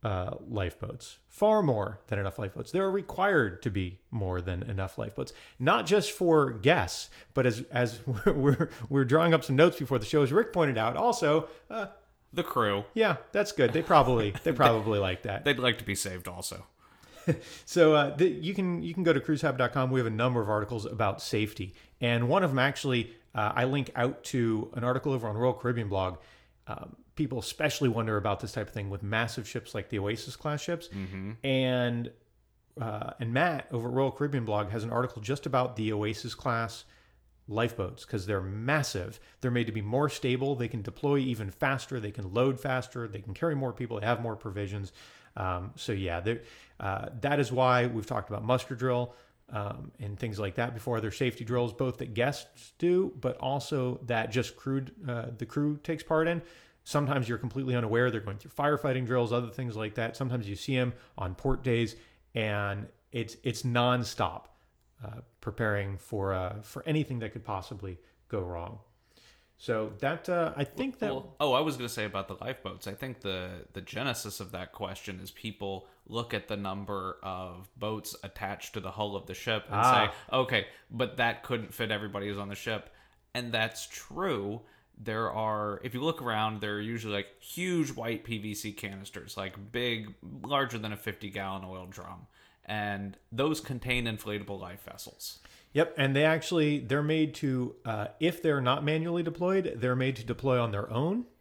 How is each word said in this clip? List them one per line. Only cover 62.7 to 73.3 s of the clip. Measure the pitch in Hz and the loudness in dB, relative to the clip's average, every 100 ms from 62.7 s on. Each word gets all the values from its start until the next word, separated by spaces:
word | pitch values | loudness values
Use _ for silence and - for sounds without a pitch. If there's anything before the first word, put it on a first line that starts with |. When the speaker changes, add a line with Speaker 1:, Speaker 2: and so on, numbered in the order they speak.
| 101 120 - _ | -4 -8 -14 _
Speaker 1:
it's, | 120 113 - | -6 -6 -4
it's | 131 117 | -4 -2
nonstop, | 131 120 123 123 110 - 95 85 - _ _ _ _ _ 107 | 0 4 4 4 0 -2 -2 -2 -14 _ _ _ _ _ -14
uh, | 110 - _ | -14 -16 _
preparing | - 101 110 101 98 98 | -10 -2 0 0 -2 -6
for, | - 110 98 | -6 -2 0
uh, | 92 92 104 | 0 -2 -6
for | 107 - 160 | -12 -12 -2
anything | 156 151 127 | 0 0 -4
that | 110 | -6
could | 113 | -8
possibly | - 98 92 104 95 90 _ _ _ | -6 -6 -6 -10 -10 -10 _ _ _
go | 110 | -4
wrong. | 87 87 87 110 - _ _ _ - _ _ _ | -4 -6 -8 -12 -18 _ _ _ -20 _ _ _
So | - 113 107 104 | -4 -2 -2 -4
that, | 139 165 - | -4 -4 -2
uh, | 175 160 143 | 0 0 -2
I | 143 | -6
think | - 269 247 | -4 -6 -4
that | 208 | -4
Speaker 2:
Well, | 135 - - | -4 -8 -2
oh, | 147 | 2
I | 127 | 4
was | 156 127 | 2 -2
gonna | 120 | -4
say | 117 107 | -4 -4
about | 98 98 | -2 -6
the | 92 | -8
lifeboats. | 117 131 - 90 - | -8 -8 -8 -10 -10
I | |
think | 98 135 120 | -8 -10 -8
the, | 101 | -6